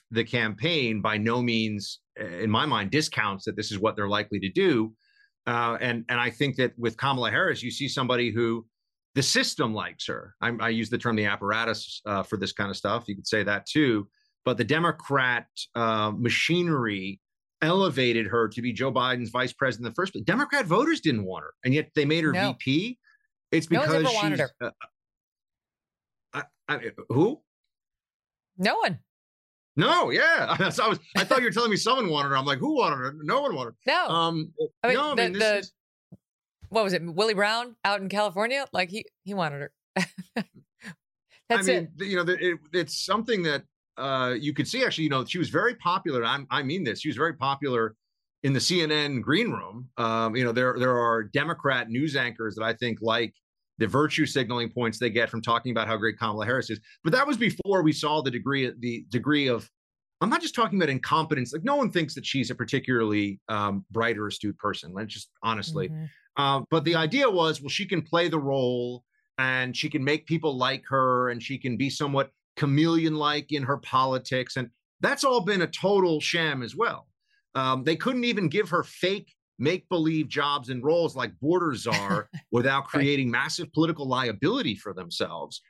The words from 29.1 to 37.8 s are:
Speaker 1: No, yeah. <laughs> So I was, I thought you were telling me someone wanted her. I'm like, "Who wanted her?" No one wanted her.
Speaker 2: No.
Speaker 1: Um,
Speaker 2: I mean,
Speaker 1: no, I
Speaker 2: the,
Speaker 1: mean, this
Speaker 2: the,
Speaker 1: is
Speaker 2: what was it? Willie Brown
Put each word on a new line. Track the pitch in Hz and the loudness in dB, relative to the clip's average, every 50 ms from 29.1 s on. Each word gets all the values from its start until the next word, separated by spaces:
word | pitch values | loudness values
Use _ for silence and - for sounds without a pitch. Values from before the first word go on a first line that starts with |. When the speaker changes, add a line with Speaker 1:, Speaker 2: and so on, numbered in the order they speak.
| _ _ _ _ _ _ _ _ _ _ _ _ _ | _ _ _ _ _ _ _ _ _ _ _ _ _
Speaker 1:
No, | - 175 247 330 349 302 131 | 2 4 4 4 4 4 2
yeah. | 127 185 285 220 220 220 135 131 160 156 185 180 | 2 4 4 4 4 4 2 2 2 2 2 0
<laughs> | |
So | 156 - 214 | 2 2 2
I | 220 | 2
was, | 196 - - - - | 2 0 -4 -4 -2
I | 190 180 | -2 2
thought | - 262 262 | 4 4 4
you | 247 | 4
were | 233 | 2
telling | 170 220 240 226 | 2 2 2 2
me | 208 | 2
someone | - - 214 254 269 233 180 | 2 2 2 2 2 2 2
wanted | 156 147 139 139 | 0 0 0 2
her. | 139 | 2
I'm | 135 135 | 2 2
like, | 143 139 131 | 2 0 0
"Who | 135 294 311 | 0 0 2
wanted | 277 214 175 147 | 2 2 2 2
her?" | 131 127 131 143 156 151 | 0 -2 -4 -6 -6 -4
No | 151 214 269 285 | 0 0 0 0
one | 277 196 | 0 -2
wanted | 135 127 117 - | -2 -4 -6 -8
her. | _ _ | _ _
Speaker 2:
No. | 247 294 349 359 - | 0 2 2 2 2
Speaker 1:
Um, | 160 170 165 165 165 160 156 - - - 156 147 - _ - | 2 2 2 2 0 -2 -4 -6 -6 -6 -6 -6 -4 _ 0
Speaker 2:
I | 240 | 2
mean, | - | 2
Speaker 1:
no, | 254 285 302 285 | 2 2 2 2
I | |
Speaker 2:
the, | 226 - | 2 2
Speaker 1:
mean, | 180 180 | 2 2
this | 202 220 | 2 2
Speaker 2:
the, | 214 208 202 | 2 2 2
Speaker 1:
is | 196 - - _ _ _ _ _ _ _ - - _ _ _ _ _ _ _ _ - - | -2 -6 -12 _ _ _ _ _ _ _ -20 -20 _ _ _ _ _ _ _ _ -12 -2
Speaker 2:
what | - 226 214 | 0 2 2
was | 196 180 | 2 2
it? | 170 160 | 0 -2
Willie | 175 160 165 214 226 214 | -2 0 0 2 2 2
Brown | 185 202 208 220 233 240 247 226 _ | 2 2 2 2 0 -2 -6 -8 _